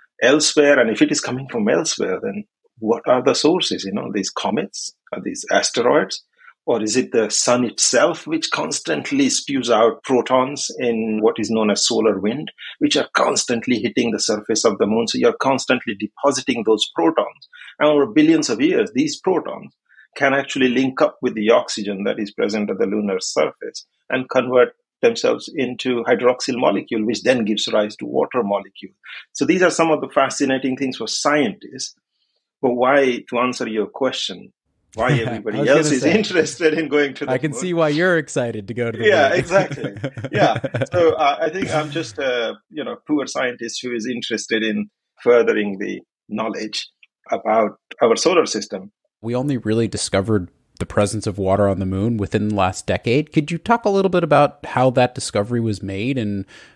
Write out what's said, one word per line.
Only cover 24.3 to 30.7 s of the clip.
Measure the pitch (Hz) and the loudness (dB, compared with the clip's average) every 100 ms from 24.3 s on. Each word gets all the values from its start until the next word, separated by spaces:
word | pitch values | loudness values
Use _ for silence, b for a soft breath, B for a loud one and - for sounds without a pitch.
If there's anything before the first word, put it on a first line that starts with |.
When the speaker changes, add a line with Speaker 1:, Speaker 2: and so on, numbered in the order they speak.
| 131 123 127 120 - _ _ | -2 2 4 2 0 _ _
Speaker 1:
themselves | 120 117 123 120 - 160 | 2 2 -2 -2 -6 -6
into | 123 120 131 120 | -4 -4 -4 -2
hydroxyl | 117 117 123 127 - 123 | 0 2 2 0 -2 0
molecule, | 143 196 - 117 107 | 0 0 -2 -2 -2
which | - | -2
then | - 127 107 | 0 0 0
gives | 104 - | -2 0
rise | 110 107 - | 0 -2 -6
to | 80 | -4
water | 67 71 127 | -2 -2 -2
molecule. | 101 101 98 - 95 _ B B B | -2 -4 -6 -18 -20 _ B B B
So | - 156 | -4 0
these | 185 | 4
are | 180 | 2
some | - 165 | 2 2
of | 151 | 0
the | 135 | 0
fascinating | - 131 - 135 131 131 | 0 0 0 0 0 -2